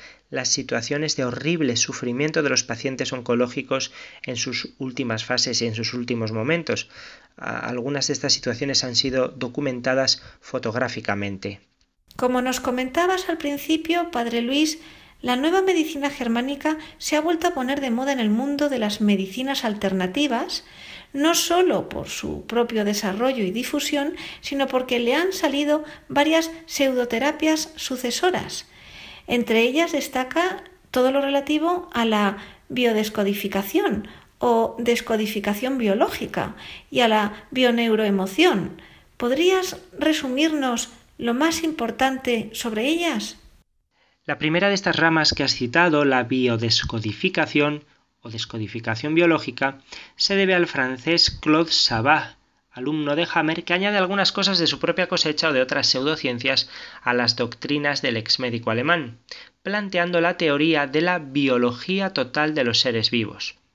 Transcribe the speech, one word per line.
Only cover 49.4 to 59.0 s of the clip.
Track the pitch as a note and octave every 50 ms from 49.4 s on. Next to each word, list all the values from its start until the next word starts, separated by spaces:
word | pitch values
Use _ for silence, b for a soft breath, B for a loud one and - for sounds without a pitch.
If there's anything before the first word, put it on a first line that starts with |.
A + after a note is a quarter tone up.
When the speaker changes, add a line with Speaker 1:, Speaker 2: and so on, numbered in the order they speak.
| - C3+ A#2+ - C#3 C3+ C#3 C3+ B B B B B B B
Speaker 1:
se | B - - G3
debe | G3 G3 F#3 F#3
al | F3 F3 D#3+
francés | - C#3 C3 B2+ C3 C3 - D#3+ E3+ E3+ - -
Claude | - - - D#3 D3+ D#3+ E3+ E3
Sabat, | - - - - B2 A2+ A2+ C#3 D#3 C#3+ - - - _ _ _ _ _ _ _
alumno | - B2+ B2+ C#3+ D#3 D#3 D3+ C#3+ D3
de | D#3 E3+ -
Hammer, | - E3+ D#3 D#3 E3 F3 E3+
que | - F3
añade | F#3 G3 G#3 G#3 G3+
algunas | F#3 F3+ G3 G3 F#3 -
cosas | - G3+ G3 G3 G3 F3
de | E3 D3
su | C#3 C#3
propia | - E3+ E3 - F3+ F3
cosecha | F#3 E3+ - D#3 D3 D3 E3 D#3+
o |
de | D3 B2+
otras | C3 B2+ C#3+ C#3+ - -
pseudociencias | - C3 C3+ D3 D#3+ - - C3 A#2+ A#2+ A#2+ C3+ C3+ - - B B B B B B B
a | B B2 B2
las | B2 A#2+ A#2 A2+
doctrinas | - A#2+ A#2 - - - C3+ D3 D3 D3 C#3+ C#3 -
del | - C3 A#2
ex | A2 G#2+ - - -
médico | C3 B2 A#2 A2+ A2+ A#2
alemán, | A2+ A#2 B2+ D#3 F3 E3+